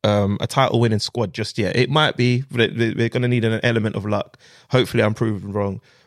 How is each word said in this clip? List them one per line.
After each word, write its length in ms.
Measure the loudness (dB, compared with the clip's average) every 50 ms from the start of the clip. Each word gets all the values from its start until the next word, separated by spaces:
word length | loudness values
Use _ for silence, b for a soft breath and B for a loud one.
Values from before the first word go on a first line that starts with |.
um, 340 | 0 2 2 2 2 0 0 -2
a 80 | -4 -2
title-winning 500 | 2 2 2 4 4 2 2 2 2 0
squad 360 | -2 -4 -4 -4 -4 -4 -4
just 220 | -6 -8 -6 -4
yet. 200 | -2 -2 0 0
It 120 | 0 0 2
might 280 | 2 2 2 2 2
be. 260 | 2 2 2 2 0 -2 -2
But 260 | 0 2 2 2 2
they, 180 | 0 -2 -2 0
they're 160 | -2 -2 -2
gonna 180 | 0 -2 0 0
need 160 | 0 0 0
an 160 | 0 0 0
element 320 | 0 0 0 0 0 -2 -4
of 120 | -6 -4
luck. 320 | -2 -2 -4 -4 -6 -14 b b b b b b b
Hopefully, 340 | 0 0 2 2 2 2 2
I'm 100 | 2 0
proven 380 | 0 -2 -2 -2 -4 -8 -6
wrong. 280 | -4 -2 -2 -2 -4 -8 b b b b b